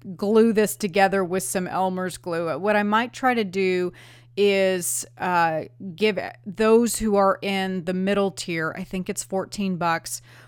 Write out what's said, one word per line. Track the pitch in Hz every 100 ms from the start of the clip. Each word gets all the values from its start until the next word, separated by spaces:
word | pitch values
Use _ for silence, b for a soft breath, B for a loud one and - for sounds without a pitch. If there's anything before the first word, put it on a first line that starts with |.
| 196 175
glue | 202 220 226
this | 214 208 -
together | 208 196 190 196
with | 180 185
some | 185 196 180
Elmer's | 165 190 185 180 -
glue. | 180 170 170 143
What | 202
I | 208
might | 208 214 240
try | - 262
to | 240
do | 202 185 190 180 180 B B B B -
is, | 202 196 190 185 175 - - -
uh, | - 175 165 160 - - 190
give | 160 214 196 92 -
those | 208 180 220 226 233 -
who | 220 202
are | 196 -
in | 196 196 190 185
the | 170
middle | 185 190 202 196
tier, | 196 - 165 160 -
I |
think | 185 190 180
it's | 196
fourteen | - 190 - - 190 180
bucks. | 170 165 - - B B